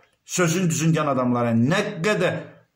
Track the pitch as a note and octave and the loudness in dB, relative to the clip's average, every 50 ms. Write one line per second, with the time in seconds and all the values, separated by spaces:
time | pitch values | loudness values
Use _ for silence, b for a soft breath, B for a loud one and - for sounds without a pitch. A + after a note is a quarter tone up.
0 | B B B B _ - - F3 F3+ D#3+ E3 F#3+ F#3 E3 C3+ B2+ D#3 E3 D#3+ D#3 | B B B B _ -8 -2 0 0 0 0 0 0 0 0 0 2 2 2 2
1 | D3+ D3 C3+ B2+ B2+ B2 B2 A#2+ A#2+ A#2+ A2+ A2+ A#2 C3+ F3+ G#3 G3+ G#3 G#3 E3 | 0 0 0 0 0 0 0 0 0 2 2 2 2 2 2 0 -2 -2 -4 -4
2 | E3 G#3+ G#3 E3+ F3+ D3+ - - - - - - _ _ _ | -2 -2 0 0 0 -2 -2 -4 -8 -14 -18 -20 _ _ _